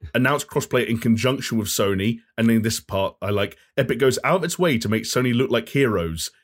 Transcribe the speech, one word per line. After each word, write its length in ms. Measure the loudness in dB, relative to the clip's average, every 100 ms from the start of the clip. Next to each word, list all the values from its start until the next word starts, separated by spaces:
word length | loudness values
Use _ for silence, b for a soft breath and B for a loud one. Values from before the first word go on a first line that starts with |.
| -4
announce 300 | 0 0 0
crossplay 420 | -2 -4 -2 0 0
in 120 | 0
conjunction 580 | 2 2 2 0 -2 -4
with 100 | -2
Sony. 500 | 0 0 0 -2 -4 B 0
And 140 | 2
in 120 | 2
this 160 | 0 -4
part, 360 | -4 -4 -4 -4
I 80 | -4
like, 260 | -2 -2 b b -2
"Epic 220 | -2 2
goes 200 | 2 2
out 140 | 2 0
of 80 |
its 140 | 0 0
way 200 | 0 2
to 100 | 0
make 160 | -2
Sony 300 | -2 -2 0
look 160 | 0 2
like 180 | 0 0
heroes. 600 | 0 2 2 -2 -6 -10 b